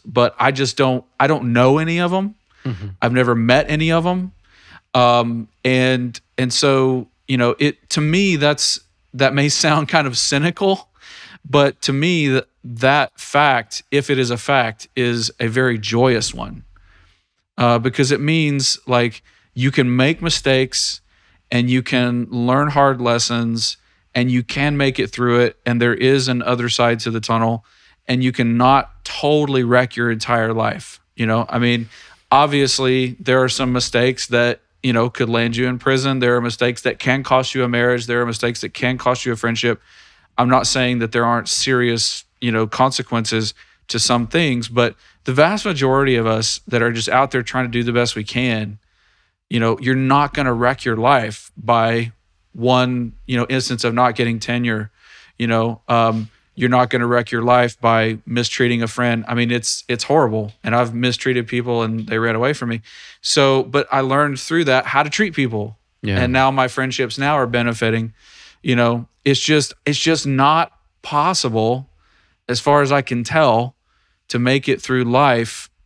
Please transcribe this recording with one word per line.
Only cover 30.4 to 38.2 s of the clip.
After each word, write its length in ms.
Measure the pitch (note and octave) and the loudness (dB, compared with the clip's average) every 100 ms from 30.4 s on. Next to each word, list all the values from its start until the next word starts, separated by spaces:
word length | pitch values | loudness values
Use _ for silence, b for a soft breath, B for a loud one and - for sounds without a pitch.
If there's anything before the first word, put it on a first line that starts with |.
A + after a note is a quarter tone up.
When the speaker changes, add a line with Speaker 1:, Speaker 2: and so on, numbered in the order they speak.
| A2+ | 0
Speaker 1:
life. 480 | A2+ A2 - - - _ - | 0 -2 -4 -12 -20 _ -4
You 80 | A2+ | -2
know, 200 | A2+ A2+ | 0 -2
I 100 | A#2+ | -2
mean, 300 | A#2+ A#2+ A2 B B B _ | 0 0 -4 B B B _
obviously 840 | C3+ D3 C#3+ C3+ - C3 C3 B2+ A#2+ | 4 4 2 2 0 0 0 -2 -4
there 240 | - C3 | 0 2
are 60 | B2+ | 2
some 240 | - B2+ | 0 -2
mistakes 540 | B2 - A#2+ B2+ B2+ - | -2 -2 0 0 -2 -2
that, 340 | A#2+ A#2+ - _ _ | 0 0 -2 _ _
you 100 | B2+ | -2
know, 160 | A#2 A#2+ | 0 0
could 200 | - A#2 | -2 -2
land 280 | A#2 A#2 A#2 | 0 0 -2
you 100 | B2+ | -2
in 120 | B2 | -2
prison. 400 | C3+ C3 C3+ C3 | 0 0 0 0
There 180 | B2 A#2+ | 2 2
are 40 | |
mistakes 420 | A#2 A2 B2 A#2+ | 0 -2 -2 -2
that 160 | B2 - | -4 -4
can 240 | C3 C3+ | -2 -2
cost 320 | C3 C3 B2+ | 0 0 0
you 100 | C3+ | -2
a 40 | B2 | -2
marriage. 380 | A#2+ B2 B2 A#2 | 0 0 0 -2
There 140 | A#2+ | -2